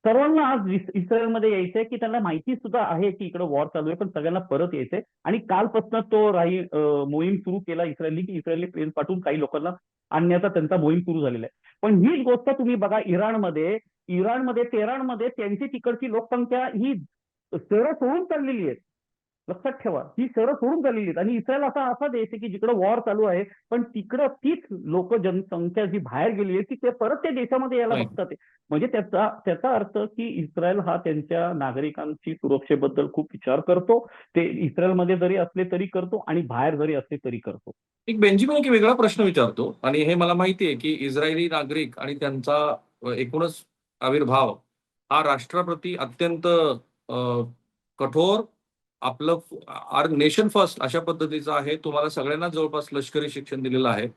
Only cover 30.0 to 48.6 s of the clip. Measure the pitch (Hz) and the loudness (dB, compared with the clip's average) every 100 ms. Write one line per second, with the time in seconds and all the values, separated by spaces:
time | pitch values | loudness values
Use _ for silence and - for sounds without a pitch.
30 | 214 - 233 - 151 - 175 196 180 170 | -4 -6 -6 -6 -6 -2 0 0 0 -2
31 | 170 151 147 170 170 170 135 123 151 151 | -2 -4 -2 -2 0 -2 -4 -2 -6 -6
32 | 151 151 - 156 139 139 - 143 135 135 | -10 -8 -10 -6 0 0 2 2 2 0
33 | 139 - 151 - - 135 - 180 180 233 | 0 -2 -6 -6 0 0 4 2 6 2
34 | - - - 170 170 - 151 - 180 185 | 2 -20 -2 0 0 -2 -2 2 2 2
35 | 180 185 180 190 170 180 180 180 196 185 | 2 2 2 2 -2 -2 -2 -2 -2 -4
36 | 180 214 - 160 139 117 147 147 151 143 | -4 -6 -2 -2 -2 0 0 2 0 -2
37 | - 143 127 117 - 92 - - _ _ | -4 -8 -6 -6 -8 -12 -16 -20 _ _
38 | - 220 202 196 262 294 277 226 220 247 | -6 4 6 6 4 2 4 6 6 6
39 | 220 - 196 147 113 - 131 - 131 147 | 2 4 2 4 2 0 -6 -2 0 2
40 | 151 175 175 175 185 185 180 123 151 156 | 2 4 2 4 2 2 -2 0 -4 -2
41 | 139 135 156 160 170 160 139 156 147 - | -2 0 0 0 -2 -2 -2 -4 -4 -8
42 | 139 143 139 135 127 147 147 - _ _ | -8 -4 -4 -4 0 2 2 -2 _ _
43 | 120 120 127 156 165 165 _ _ _ _ | -6 -4 -2 -2 -2 -4 _ _ _ _
44 | 127 143 135 131 - - _ _ _ _ | 0 2 4 4 2 -2 _ _ _ _
45 | _ 143 151 135 123 175 175 165 180 180 | _ 0 2 -2 -2 -2 -2 -4 -6 -6
46 | 131 - 170 165 170 170 156 120 _ _ | -8 -2 -2 0 2 4 4 0 _ _
47 | - 123 123 120 120 - _ _ _ - | -8 -4 -2 -2 -4 -10 _ _ _ -6
48 | 139 151 180 214 220 _ | 0 2 4 2 -2 _